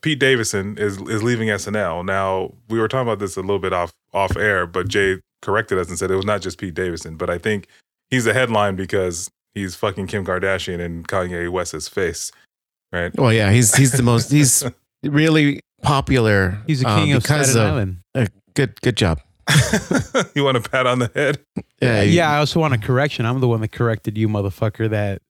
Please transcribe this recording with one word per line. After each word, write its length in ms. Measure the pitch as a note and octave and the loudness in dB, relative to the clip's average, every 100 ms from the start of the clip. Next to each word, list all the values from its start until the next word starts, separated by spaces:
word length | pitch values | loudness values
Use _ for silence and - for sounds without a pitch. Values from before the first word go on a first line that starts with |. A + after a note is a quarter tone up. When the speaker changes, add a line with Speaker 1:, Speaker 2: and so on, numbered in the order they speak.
Speaker 1:
Pete 200 | B2+ C3+ | -4 2
Davidson 580 | C3 B2+ A2 G2+ G2 G#2 | 2 2 0 -4 -4 -4
is, 200 | G#2 G2 | -4 -4
is 200 | F#2 A2 | -6 -2
leaving 280 | A#2 A#2+ A2 | 0 0 -2
S 160 | G2+ G#2 | -2 -4
N 100 | G#2+ | -4
L. 260 | F#2 E2+ | -2 -4
Now, 520 | F#2 F#2+ F#2+ F#2+ - - - | -4 -2 -2 -2 -6 -12 -6
we 80 | A2+ | -2
were 100 | A2 | -2
talking 180 | C3 A#2 | -2 -2
about 100 | G2+ | -2
this 180 | G2 F#2+ | -4 -6
a 40 | |
little 160 | F#2+ G2+ | -2 -2
bit 140 | F#2 | 0
off, 180 | F2+ E2+ - _ | -2 -4 -8 _
off 220 | G2 F#2+ - | -2 -2 0
air, 280 | G#2+ F#2+ F2 | 2 0 0
but 220 | F#2 F2+ | -4 -2
Jay 320 | G#2 G2 F#2 - _ | 0 0 0 -8 _
corrected 340 | - G#2 G#2+ F#2 | -2 -2 0 -2
us 120 | E2+ | -2
and 80 | E2+ | -4
said 120 | F#2+ | -2
it 60 | F#2+ | 0
was 80 | |
not 160 | G2+ G#2 | 0 -4
just 160 | F2+ - | -6 -10
Pete 160 | F#2+ | -8
Davidson, 420 | E2 F2+ E2 E2 D#2+ | -6 -6 -6 -12 -8
but 120 | F2+ | -4
I 80 | F2 | -4
think 320 | A2 C#3 - _ _ _ _ | -2 -4 -6 _ _ _ _
he's 140 | C3 | 0
the 80 | A#2+ | 2
headline 420 | B2+ B2 A2 G2+ F#2+ | 2 2 2 0 -2
because 540 | F#2 G2+ F#2 E2+ - - _ | -4 -2 -2 -4 -10 -16 _
he's 200 | G2+ F#2+ | -8 -8
fucking 320 | - G#2+ G2 F#2 | -4 -4 -4 -6
Kim 160 | G#2 F#2 | -6 -4
Kardashian 520 | F2+ F#2+ F#2 F#2+ F2 | -2 0 -2 -4 -6
and 260 | F2 E2+ D#2+ | -6 -8 -4
Kanye 420 | G2 F2+ F2 F2 | -4 -4 -4 -4
West's 380 | F2+ E2+ D#2 - | -4 -4 -8 -8
face, 420 | G2+ F2 D#2+ - - _ _ _ _ _ | -4 -4 -4 -10 -14 _ _ _ _ _
right? 240 | F2+ F2 - | -6 -4 0
Speaker 2:
Well, 160 | B2 | 2
yeah, 180 | A2+ G2+ | 4 4
he's, 240 | A2+ A2+ | 4 4
he's 180 | - C3+ | 4 4
the 100 | C3 | 4
most, 280 | B2 A#2 - | 4 2 4
he's 320 | D3 C#3 - B2+ - _ | 4 4 2 -2 -10 _
Speaker 1:
<laughs> 160 | _ | _
Speaker 2:
really 580 | D3 D3 D#3+ D#3 C#3+ - - _ | -2 2 4 4 2 0 -8 _
popular, 760 | C#3 C#3 - C3 A2 G2+ F#2+ G2+ D#3+ | 0 2 2 2 4 4 2 -2 -2
Speaker 3:
He's 160 | C#3 | 0
a 60 | B2 | 2
Speaker 2:
uh, 80 | G#2 | 2
Speaker 3:
king 160 | C#3+ | 4
of 100 | C3+ | 2
Speaker 2:
because 280 | - D3 C3+ | 2 2 4
Speaker 3:
Staten 160 | A2+ G#2+ | 4 2
Speaker 2:
of 60 | |
Speaker 3:
Island. 240 | B2+ F#2+ F2 - | 0 -2 -6 -8
Speaker 2:
uh, 120 | C3+ G#2+ - _ | -4 -4 -4 _
good, 260 | - C3+ - | -2 -2 0
good 140 | B2+ G#2+ | -2 2
job. 240 | F#2+ D#2+ - _ - | 0 0 -6 _ 2
Speaker 1:
<laughs> 840 | D3 - G#3 - C4 - B3+ - | 2 4 0 0 -2 0 -2 -2
You 100 | D3 | 0
want 120 | C#3 B2+ | 2 0
a 40 | |
pat 260 | - C3 B2+ | 0 0 2
on 120 | B2 | 2
the 120 | A#2 | 0
head? 240 | - C#3+ D3 _ - - _ | 0 -2 -2 _ -12 -12 _
Speaker 2:
Yeah, 200 | B2 A2 | 0 2
Speaker 3:
Yeah, 20 | |
Speaker 2:
you 180 | G#2 E3+ | 4 4
Speaker 3:
I 160 | D#3+ D3 | 4 2
also 200 | D3 E3+ | 0 2
want 140 | D#3 | 2
a 40 | A#2+ | 0
correction. 460 | G#2 B2+ C#3+ - A#2 | 0 0 0 -2 -2
I'm 140 | C3 | 0
the 80 | B2+ | 0
one 120 | A2+ | 0
that 80 | G#2+ | -2
corrected 440 | - A#2 A2 - G#2+ | -2 -2 -2 -4 -2
you, 100 | G#2+ | -2
motherfucker, 600 | G#2 G2 - A2 - A2 | 0 -4 -2 -4 -2 -2
that 320 | G#2+ G#2 G2 - | -2 -4 -6 -12